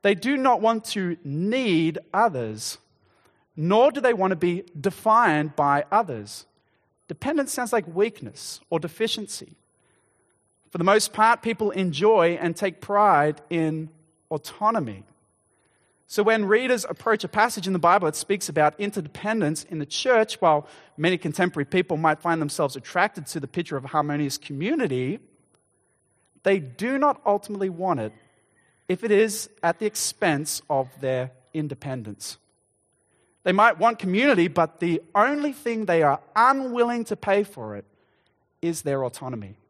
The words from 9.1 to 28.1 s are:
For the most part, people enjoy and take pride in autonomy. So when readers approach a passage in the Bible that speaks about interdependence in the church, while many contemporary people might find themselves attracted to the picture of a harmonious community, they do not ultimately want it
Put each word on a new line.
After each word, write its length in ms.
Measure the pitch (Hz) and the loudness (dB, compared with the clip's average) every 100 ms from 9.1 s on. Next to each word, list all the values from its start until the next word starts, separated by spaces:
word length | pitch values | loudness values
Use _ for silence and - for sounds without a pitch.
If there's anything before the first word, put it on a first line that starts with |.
| - 208 - - - _ _ _ _ _ _ _ _ _ _ _ | -4 -8 -12 -14 -20 _ _ _ _ _ _ _ _ _ _ _
For 80 | 180 | -2
the 60 | |
most 280 | 170 214 - | 4 4 2
part, 280 | - 220 233 | 2 4 4
people 300 | 226 220 214 | 0 -2 -2
enjoy 680 | 190 185 139 208 220 170 170 | -2 -2 2 4 6 4 2
and 160 | 170 165 | -4 -2
take 240 | 202 170 | -6 -6
pride 600 | - 202 208 160 151 151 - | -2 2 6 6 4 -2 -6
in 420 | 170 160 160 156 _ _ _ _ | -2 -2 -4 -8 _ _ _ _
autonomy. 760 | 156 - - 214 226 131 98 98 _ _ _ _ _ _ _ _ _ _ | -10 -8 -2 0 0 -4 -10 -18 _ _ _ _ _ _ _ _ _ _
So 160 | - | 0
when 240 | 208 220 202 | 2 2 4
readers 380 | 214 254 247 - | 2 2 -2 -2
approach 360 | - - 220 | -6 -2 -2
a 40 | 165 | -2
passage 380 | 208 220 - 185 | 0 0 0 -4
in 60 | |
the 60 | 185 | 2
Bible 280 | 170 202 170 | 4 4 2
that 100 | 156 | -4
speaks 320 | - 196 - | -4 -4 -2
about 300 | 156 151 - | 2 2 2
interdependence 840 | 202 208 151 - 202 220 151 156 | -6 -6 -10 -8 -4 -2 -2 -4
in 140 | - 160 | -8 -10
the 80 | 147 | -8
church, 540 | - 262 240 220 - | -4 2 2 2 2
while 260 | 175 151 147 - - - | 2 2 0 -20 -20 -2
many 200 | 160 180 | 0 0
contemporary 460 | 170 147 180 160 | -4 -2 -2 -2
people 320 | 143 190 185 156 | -2 -2 0 0
might 240 | 160 151 | 2 0
find 200 | 170 165 | 0 -2
themselves 360 | 147 - 147 135 | -2 -2 -4 -4
attracted 500 | - 180 202 - 143 | -6 0 0 -2 -12
to 120 | 165 | -10
the 80 | 139 | -8
picture 280 | - 170 143 | -8 -6 -8
of 80 | |
a 40 | 135 | -4
harmonious 480 | 156 147 147 143 135 | -2 -2 -2 -4 -6
community, 840 | - 139 185 320 220 127 127 208 _ _ _ _ _ _ _ _ _ _ _ _ | -10 -6 -4 -2 -2 -2 -4 -6 _ _ _ _ _ _ _ _ _ _ _ _
they 160 | - 196 | 0 0
do 400 | 139 123 226 269 | -2 -8 -4 0
not 220 | 294 - | 0 0
ultimately 460 | - 202 202 202 190 | 0 -2 -2 -6 -6
want 300 | 170 185 147 | -4 -2 -2
it 120 | 107 | -4